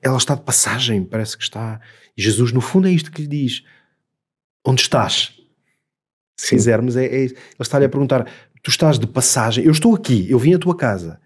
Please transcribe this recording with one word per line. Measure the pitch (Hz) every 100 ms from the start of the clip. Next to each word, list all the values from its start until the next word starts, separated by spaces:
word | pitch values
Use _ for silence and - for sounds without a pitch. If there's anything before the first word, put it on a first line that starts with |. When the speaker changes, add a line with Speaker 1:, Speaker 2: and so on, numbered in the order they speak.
Speaker 1:
ela | 131 131
está | - 110
de |
passagem, | - - 107 117 127 104
parece | 90 113 107 -
que |
está. | - 107 113 113 - - _ -
E |
Jesus, | 101 104 120
no | 123
fundo, | - 190 185
é |
isto | 175 -
que | -
lhe | 151
diz: | 147 131 - - _ _ _ _ _ _ _ _ _ -
"Onde | 131
estás?" | - 139 95 - - _ _ _ _ _ _ _ _ _ _ -
Se | -
Speaker 2:
Sim. | 127
Speaker 1:
quisermos, | 113 110 123 120
é, | 131
é, | 135 131
ele | - - -
está-lhe | 120 143 139
a |
perguntar: | 139 135 131 117 - _ _
"Tu | -
estás | - 156 131
de | 110
passagem? | - - 131 113 117 160
Eu |
estou | 156 233
aqui, | 208 - 117 90
eu | 123
vim | 147 180
à |
tua | 175 175
casa, | 127 95 82 -